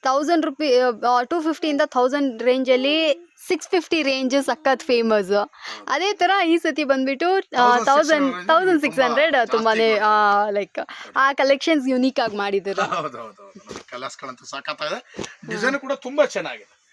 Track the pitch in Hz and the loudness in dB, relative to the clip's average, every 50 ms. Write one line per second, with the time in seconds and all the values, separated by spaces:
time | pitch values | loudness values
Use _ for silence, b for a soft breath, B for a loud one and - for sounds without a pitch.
0 | - 269 262 277 302 277 349 330 302 320 277 _ 302 294 247 247 254 254 233 208 | 0 0 0 0 2 2 2 2 0 -2 -4 _ 0 2 2 4 4 2 0 0
1 | - 240 247 247 247 240 330 349 302 320 302 - - 311 294 285 302 302 - 262 | 0 2 2 2 0 0 -4 -2 -2 -2 -4 -2 -2 -4 0 0 -2 0 2 0
2 | 247 262 254 285 285 269 233 226 233 247 254 262 262 254 254 254 254 277 294 320 | 0 2 2 0 -2 -2 -4 -2 0 0 0 0 2 2 2 2 2 0 0 2
3 | 320 311 277 - - _ _ _ - - 370 320 - - - 359 311 - 349 320 | 2 0 -2 -2 -6 _ _ _ -6 -4 -4 -4 -4 -2 -2 -2 0 0 -2 -2
4 | 302 277 269 262 262 254 240 277 269 277 247 - - 277 269 - - - 254 233 | 0 0 -2 -2 -2 0 0 0 0 0 -4 0 0 0 0 0 0 0 0 2
5 | 233 226 220 214 196 180 202 202 208 202 B B B B B B B - 254 294 | 2 2 2 0 2 0 0 0 0 -2 B B B B B B B -6 -4 -2
6 | 359 403 415 - 359 359 381 403 370 330 330 339 - 330 302 - 302 262 277 269 | -2 -2 0 0 0 2 2 2 2 2 0 2 0 -2 -2 -2 0 0 0 0
7 | 262 262 277 262 330 349 381 392 370 _ - 247 247 247 240 247 226 233 277 294 | 0 -2 -2 -2 0 0 0 0 -2 _ 0 2 4 4 4 4 4 4 4 4
8 | 320 294 320 294 277 269 240 - - - 320 330 370 370 359 302 294 277 - 262 | 4 2 2 2 2 -2 -2 -4 0 2 2 4 4 4 2 2 0 0 0 0
9 | 262 247 233 254 302 330 285 262 233 220 226 226 220 226 220 220 226 226 220 208 | 0 2 2 2 2 2 2 0 0 0 0 0 2 2 2 2 2 2 2 2
10 | 214 214 214 214 214 202 202 202 208 214 202 208 196 - _ - - B B B | 2 2 2 4 4 4 4 2 2 0 -2 -4 -4 -6 _ -12 -12 B B B
11 | B B B - 269 277 294 - 277 269 277 277 - 339 320 302 254 262 262 254 | B B B 0 2 2 2 2 2 2 2 2 2 0 0 0 2 0 0 2
12 | 254 269 254 - 240 226 202 208 202 202 196 196 175 196 196 190 196 - 185 180 | 2 0 0 0 -4 -4 -4 -4 -4 -2 -4 -4 -4 -4 -4 -4 -2 -2 -2 -6
13 | 156 147 123 117 117 107 101 101 202 - 95 98 - 110 - - - _ - 123 | -6 -8 -10 -12 -16 -16 -18 _ -20 -20 -20 -20 -20 -18 -18 -18 -18 _ -14 -12
14 | 131 127 - - - 135 127 _ 131 120 - 139 - - 151 - 151 151 180 240 | -12 -12 -14 -14 -16 -16 -16 _ -18 -16 -16 -12 -10 -10 -10 -8 -6 -8 -8 -10
15 | - _ - - - - - _ - - 214 214 208 254 269 277 277 254 277 269 | -12 _ -16 -14 -14 -14 -16 _ -14 -12 -8 -4 -4 -4 -4 -4 -6 -8 -8 -8
16 | - 254 269 294 285 247 - 196 170 143 123 110 - _ _ _ _ _ | -8 -8 0 0 0 0 0 -8 -8 -8 -12 -14 -18 _ _ _ _ _